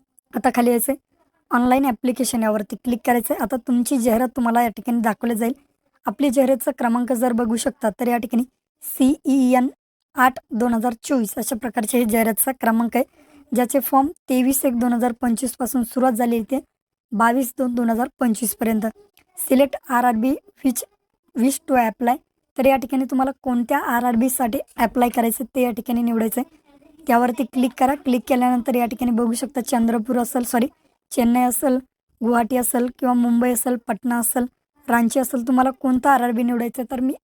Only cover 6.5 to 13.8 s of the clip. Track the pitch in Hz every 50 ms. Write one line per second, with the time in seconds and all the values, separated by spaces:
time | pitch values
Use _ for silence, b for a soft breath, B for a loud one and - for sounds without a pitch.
6.5 | 269 240 - 302 262 - 247 233 226 247 247 226 262 226 254 247 240 226 247 220
7.5 | 233 220 - 269 - - - 214 196 - 247 240 240 240 240 226 - 226 254 -
8.5 | _ _ _ _ _ _ - - - - 269 262 311 - _ 294 262 277 254 247
9.5 | 254 254 247 277 - _ _ _ _ _ _ _ _ 285 254 254 254 - - _
10.5 | 285 208 247 247 233 226 214 247 240 - - - 294 254 220 196 - 262 220 -
11.5 | 269 214 - 240 - 247 214 - - 240 247 214 220 226 226 226 214 - - 269
12.5 | 254 - - 226 226 226 233 220 - 240 285 b b b b b b b b _
13.5 | - 226 247 233 - 277